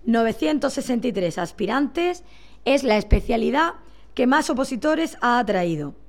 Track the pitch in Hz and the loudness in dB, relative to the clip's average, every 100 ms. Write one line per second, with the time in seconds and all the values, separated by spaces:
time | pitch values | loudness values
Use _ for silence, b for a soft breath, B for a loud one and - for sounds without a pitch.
0 | - 226 226 214 311 302 277 277 - 240 | 2 2 2 0 0 0 0 -4 -2 -2
1 | 247 196 175 160 170 - 196 254 285 - | 0 0 -2 -2 -6 -4 -2 0 -2 0
2 | 349 349 b b b b - 277 262 214 | -2 -2 b b b b 0 2 4 2
3 | 208 - - 233 226 269 339 - b b | 4 2 2 0 2 2 0 -2 b b
4 | b - 247 285 294 247 262 247 302 311 | b 0 4 4 2 -2 -2 -2 0 0
5 | 330 - 240 240 220 190 175 156 147 - | -2 -2 0 2 2 0 0 -2 -6 -10